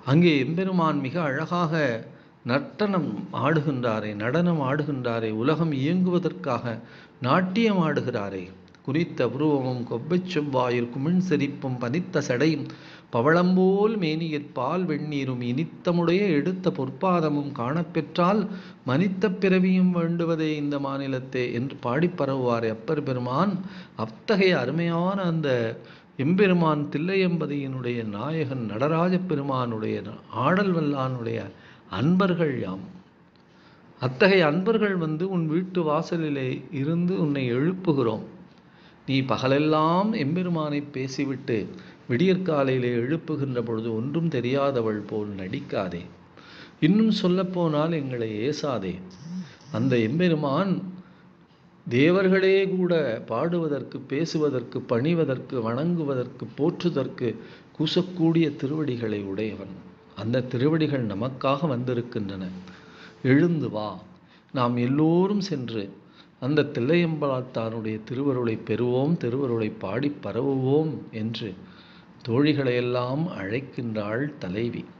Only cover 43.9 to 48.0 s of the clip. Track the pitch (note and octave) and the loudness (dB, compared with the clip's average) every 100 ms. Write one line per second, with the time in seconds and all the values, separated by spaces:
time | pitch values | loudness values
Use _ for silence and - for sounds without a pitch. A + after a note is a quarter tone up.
43.9 | A2 B2 D#3 E3 C#3 A#2+ C#3 C#3 B2+ A2 | -2 -2 -2 0 0 0 2 2 2 0
44.9 | G#2+ G2+ G#2+ G#2 F#2+ F#2 C3+ - B2 F#2 | -2 -4 -6 -6 -8 -6 -8 -4 -4 -4
45.9 | F2 - - - - - - - - D#3 | -6 -10 -18 -20 -20 -20 -20 -20 0 4
46.9 | G#3+ A3 - F3+ F3+ F#3 F3+ E3+ D3 D#3+ | 6 4 4 2 2 0 0 0 2 0
47.9 | E3 | -2